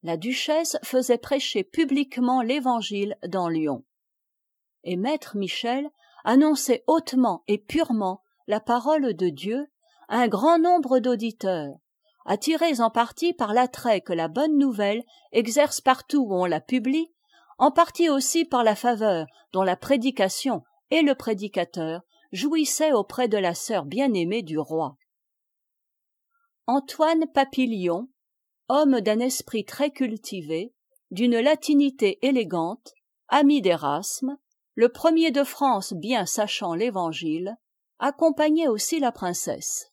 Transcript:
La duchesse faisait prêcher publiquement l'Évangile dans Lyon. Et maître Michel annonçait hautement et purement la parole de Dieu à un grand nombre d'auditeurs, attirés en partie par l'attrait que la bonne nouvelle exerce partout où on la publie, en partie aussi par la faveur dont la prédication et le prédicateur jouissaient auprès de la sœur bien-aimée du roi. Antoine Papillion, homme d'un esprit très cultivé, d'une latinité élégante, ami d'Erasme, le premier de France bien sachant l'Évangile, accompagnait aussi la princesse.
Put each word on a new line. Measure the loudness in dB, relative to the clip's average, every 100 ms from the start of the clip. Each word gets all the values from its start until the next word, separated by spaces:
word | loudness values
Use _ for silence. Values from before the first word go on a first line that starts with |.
La | -6 -6
duchesse | -4 -6 -2 -2 -2 -6
faisait | -2 -2 0 -2
prêcher | 0 -4 -2 -6
publiquement | -6 -2 0 0 -2 -2 0 0
l'Évangile | 0 -2 0 -2 -2 -4 -4 -6 -6
dans | -4 -2
Lyon. | -2 -2 -4 -10 _ _ _ _ _ _ _ _ _
Et | -8 -4
maître | -2 -4 -6 -6
Michel | -6 -4 -4 -4 -6 _ _ -10
annonçait | 2 4 6 2 0 0 2
hautement | 2 2 0 0 0 -2
et | -2
purement | _ -2 0 0 -2 -6 _ _ -4
la | -4
parole | 0 -2 2 2 2
de | 0 -2
Dieu | -2 -6 -6 -8 _ _ _ -6
à | 0
un | 0
grand | 2 4 4
nombre | 4 2 4 2
d'auditeurs, | 2 -2 -4 -6 -4 -4 -6 -12 _ _ _ _ -4
attirés | -2 0 0 2 2
en | 0
partie | 2 -2 -2 -4
par | -2 0
l'attrait | 2 0 -2 0 0
que | 0
la | -4 -2
bonne | -2 0 2
nouvelle | 2 0 -2 -2 -6 _ _
exerce | -2 0 2 0 2
partout | 0 0 0 -2 0
où | 0
on |
la | 0 -2
publie, | -2 -4 0 -2 -4 _ _ _ _ 0
en | 2
partie | 4 0 2 2
aussi | 2 0 -2
par | 0 2
la | 2 2
faveur | 0 0 0 0 -2 _ _
dont | -2
la | 0
prédication | 0 0 0 0 0 -2 -2 -4 -4 -8 _ _
et | 2
le | 2 0
prédicateur | -2 -4 -4 -4 -4 -6 -8 -8 _ _ _
jouissaient | -6 -2 0 0 0 2
auprès | 2 0 -2 0
de | 0
la | 0
sœur | -4 -4 -4
bien-aimée | -4 -2 0 2 0 -2
du | -4 -6
roi. | -4 -4 -4 -8 _ _ _ _ _ _ _ _ _ _ _ _ _ _ _ _ -2
Antoine | -2 -2 0 2 2 0
Papillion, | 0 0 0 0 0 -2 -2 -6 _ _ _ _ _ _
homme | 4 4 4
d'un | 2 0
esprit | 0 -4 -6 -6
très | -6 -4 -4
cultivé, | -2 -4 -4 -10 -12 -6 -6 -6 _ _ _ _
d'une | -2 2 4
latinité | 2 2 4 4 4 2 0 2
élégante, | 0 0 0 -2 -4 -6 -16 _ _ _ _
ami | 4 4 4
d'Erasme, | 4 0 0 -4 -4 -6 -8 -8 _ _ _
le | 2 2
premier | 4 2 4 2
de | 2
France | -2 0 0 0 -2
bien | -8 -4 -2 -2
sachant | -2 -4 -2 -4
l'Évangile, | -2 -2 -2 -4 -4 -4 -4 -6 -10 _ _ _ _
accompagnait | -4 2 0 2 2 2 2
aussi | 0 -2 0
la | -2
princesse. | -2 -6 -4 -6 -6 -6 -8 -12